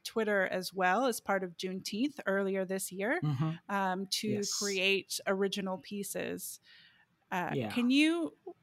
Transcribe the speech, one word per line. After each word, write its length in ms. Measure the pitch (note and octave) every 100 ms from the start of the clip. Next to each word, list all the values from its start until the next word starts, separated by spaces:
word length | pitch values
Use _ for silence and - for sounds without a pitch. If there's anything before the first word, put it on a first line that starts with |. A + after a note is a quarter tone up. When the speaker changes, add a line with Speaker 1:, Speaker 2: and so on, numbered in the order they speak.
| -
Speaker 1:
Twitter 420 | A3+ G#3+ G3+ F#3
as 260 | F#3 F3+
well 320 | F#3+ F3+ G3 C4
as 140 | A3+
part 220 | - G3
of 140 | F#3 E3+
Juneteenth 640 | F#3 F#3 - G3+ C#4+ - -
earlier 380 | G3 G3 G3 F#3
this 260 | F#3+ -
year, 320 | F#3 G3+ D#4+
Speaker 2:
Mm-hmm. 300 | D3+ C3+ D#3+ E3 -
Speaker 1:
um, 380 | G3+ F#3+ F#3 F#3+
to 340 | - G#3+ G#3 G3+
Speaker 2:
Yes. 60 |
Speaker 1:
create 680 | - G3+ G3 F#3+ G3 - - -
original 500 | F#3+ G3 G3 F#3+ F#3
pieces. 800 | - G3+ G3 F#3 - F3+ - - - - - _ _ _ -
Uh, 200 | F#3 F3
Speaker 2:
Yeah. 200 | C#3+ A2
Speaker 1:
can 180 | B3 A#3+
you 440 | C4+ D#4 E4+ D#4 - - -